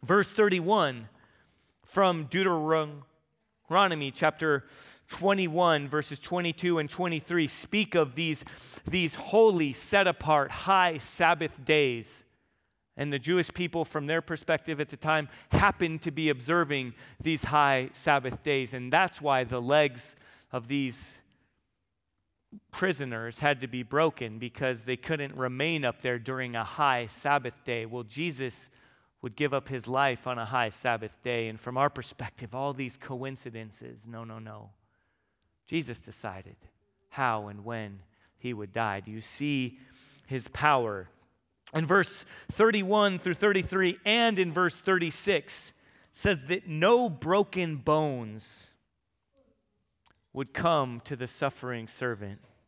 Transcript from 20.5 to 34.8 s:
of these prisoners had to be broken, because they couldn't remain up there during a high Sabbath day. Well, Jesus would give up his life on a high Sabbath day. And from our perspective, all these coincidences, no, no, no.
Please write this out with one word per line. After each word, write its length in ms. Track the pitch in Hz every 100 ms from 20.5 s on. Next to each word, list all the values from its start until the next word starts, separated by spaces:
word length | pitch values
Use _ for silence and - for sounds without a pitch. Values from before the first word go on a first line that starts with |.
of 160 | 127 113
these 520 | 143 135 117 - - _ _ _ _ _ _ _ _ _ _ _ _ _ - _
prisoners 680 | - 185 147 135 117 113 113
had 220 | 147 139
to 60 | 127
be 140 | 123
broken, 560 | 117 143 160 - 120 110
because 480 | 117 - 135 123 110
they 100 | 123
couldn't 400 | - 160 139 143
remain 480 | 127 127 151 160
up 180 | 135 117
there 180 | 127 120
during 360 | 117 131 127 117
a 80 |
high 440 | 107 - 147 127 117
Sabbath 560 | - 147 143 127 -
day. 240 | - 117 113
Well, 160 | 120
Jesus 680 | 113 117 170 135 131 - - _ _ _ _ _
would 120 | - 104
give 200 | 147 135
up 140 | 131
his 180 | 135 113
life 400 | 127 139 120 -
on 100 | 123
a 80 | 110
high 240 | 127 113
Sabbath 480 | - 127 113 107 -
day. 240 | 123 120 113
And 120 | 110
from 180 | - 127
our 120 | 143
perspective, 640 | - 120 - 110 - 117
all 200 | 120 139
these 240 | 131 131 -
coincidences, 1120 | - 127 135 131 127 113 110 101 123 120 110
no, 160 | 113
no, 140 | 113 113
no. 320 | 110 107 107 101